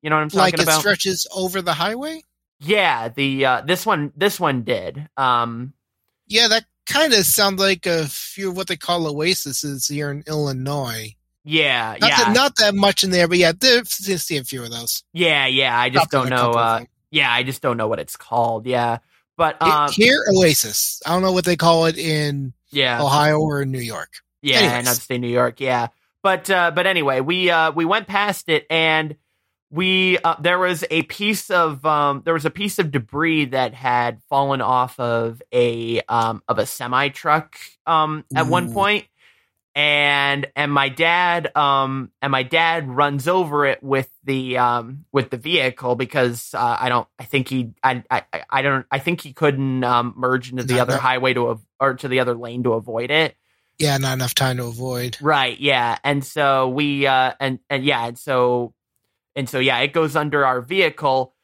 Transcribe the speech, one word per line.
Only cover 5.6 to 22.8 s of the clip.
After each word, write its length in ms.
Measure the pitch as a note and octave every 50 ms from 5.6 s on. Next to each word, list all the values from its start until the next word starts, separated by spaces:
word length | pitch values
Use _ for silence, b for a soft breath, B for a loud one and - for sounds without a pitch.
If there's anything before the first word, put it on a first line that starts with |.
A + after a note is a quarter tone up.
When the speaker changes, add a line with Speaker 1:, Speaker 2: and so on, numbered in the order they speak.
| B2 C3+ - _ _ _ _ _ _ _ _ _ _ _
Speaker 2:
Yeah, 220 | G#3 A3 A#3+ A3+
that 160 | G#3+ A3+ A3 _ _ _ _
kinda 380 | - - C#4 D#4 D#4 B3 G#3 F#3
sounds 380 | - - - G#3 G3 F#3+ F#3
like 240 | G3 G3 F#3+ F3 -
a 200 | F#3+ E3+ E3 D#3 C#3+
few 420 | - - - - - - G3 F#3+
of 80 | F3+ F#3
what 100 | F#3+ F3+
they 80 | F#3
call 320 | D3+ - - F3 F3 E3 D#3
oases 800 | D3 C#3+ D3+ F3 F3+ - - D3 C3 - - D3 C#3 C3+ - -
here 240 | D3 C#3+ D3 C#3+
in 140 | C#3+ C#3+ D3 -
Illinois. 880 | D#3 D3+ D3+ C#3+ C3+ B2+ C3 C#3 C#3+ D3 C3+ B2 A2+ A2+ A2 G#2+ G#2+ _ _ _ _ _ _
Speaker 1:
Yeah, 520 | D3 D#3 D#3+ D3+ C#3+ C3 A#2+ A2+ A2+ A2 -
Speaker 2:
Not 100 | G#3 A3+
Speaker 1:
yeah. 80 | C#3+ C3 -
Speaker 2:
that, 80 | - G#3+
not 200 | B3 C4+ C#4+ C#4 -
that 180 | A3 G#3 G3+
much 280 | G3 G3 G3+ G3 - -
in 60 | F#3+
there, 160 | F#3 F3+ F3 E3
but 100 | F3 F3+
yeah, 140 | F3+ E3 E3 F3+
there's, 500 | B3+ C4 B3 A#3+ A#3+ - - - F#3+ F#3+
you 100 | G3 E3+
see 200 | - - E3 C#3+
a 60 | B2+
few 200 | - - C3 A#2+
of 80 | A#2
those. 320 | A#2 - A#3 - - - _ _ _
Speaker 1:
Yeah, 320 | E3 F3+ E3 D#3 C#3+ C#3 C3
yeah, 300 | C3 C3 C3+ C3 A#2+ A#2
I 120 | B2 C3
just 200 | B2+ C#3 - -
Speaker 2:
Dropped 140 | - C#3 B2+
in 60 | B2+
Speaker 1:
don't 80 | B2+ B2+
Speaker 2:
a 40 | B2
Speaker 1:
know, 40 | A#2+
Speaker 2:
couple 80 | A#2 A#2
of 60 | A#2 A2+
Speaker 1:
uh, 100 | A2+ A2+
Speaker 2:
them. 80 | A#2+ - _ _ _ _
Speaker 1:
yeah, 200 | - D3 C#3+ C3 A#2+
I 100 | A#2+ B2+
just 180 | C3 C3+ -
don't 160 | - C#3 A#2+ A#2
know 100 | A2 G#2+
what 120 | A2 G2
it's 160 | - - - -
called, 480 | - - A2+ A#2+ A#2 A#2+ A2+ A2+ A2+
yeah. 340 | B2+ B2 B2 A#2+ A#2+ A#2 A#2 _ _ _ _ _ _ _ -
But, 200 | E3 D#3+ - - D#3
Speaker 2:
He-, 60 | D#3+
Speaker 1:
um, 220 | D#3 D3+ D3 C#3+
Speaker 2:
here, 320 | - - G#3+ A#3+ C4+ D4 - A3
Oasis. 720 | G3 F#3 F#3 E3 D3+ - - G#2+ - - - - - - -
I 60 | -
don't 100 | E3+ F3+
know 100 | F#3+ F#3+
what 140 | F#3 F#3 F3
they 100 | F3+ F3
call 300 | D3+ D#3+ E3+ E3 E3 E3 E3
it 100 | D#3+ E3
in 560 | - E3 D#3 D3+ D3+ D3 C#3+ C#3+ C#3 C3 B2 _ _ _
Speaker 1:
Yeah. 300 | - C#3+